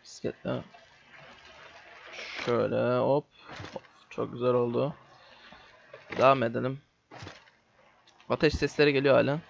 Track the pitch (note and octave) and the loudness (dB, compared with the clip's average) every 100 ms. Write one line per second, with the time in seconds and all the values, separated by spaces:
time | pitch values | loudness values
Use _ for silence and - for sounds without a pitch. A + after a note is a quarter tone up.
0 | - - - - - B2+ - - - - | -20 -10 -10 -8 -8 -8 -10 -20 -20 -20
1 | _ - - - - - - - - - | _ -20 -20 -20 -20 -20 -20 -20 -20 -20
2 | - - - - - A#2+ G#2+ A#2 A#2 B2 | -18 -16 -14 -8 -2 0 0 0 0 2
3 | A#2 C#3 - _ - - - - - _ | 2 0 -2 _ -20 -16 -14 -16 -18 _
4 | _ - - B2+ B2 B2 A#2+ A#2 C3+ D#3 | _ -8 -8 -2 0 2 0 0 -4 -6
5 | - - - - - - - - - - | -18 -20 -20 -20 -20 -20 -20 -20 -20 -20
6 | - - B2 C3+ A#2 A#2+ B2 C3+ _ _ | -14 2 4 4 2 -2 -4 -6 _ _
7 | _ - - - - _ _ _ _ _ | _ -18 -18 -20 -20 _ _ _ _ _
8 | _ _ _ B2+ D#3 C#3+ C#3+ - D3 C#3 | _ _ _ 2 2 2 -4 2 4 4
9 | C#3 B2 A#2+ D3 - | 4 4 4 0 -6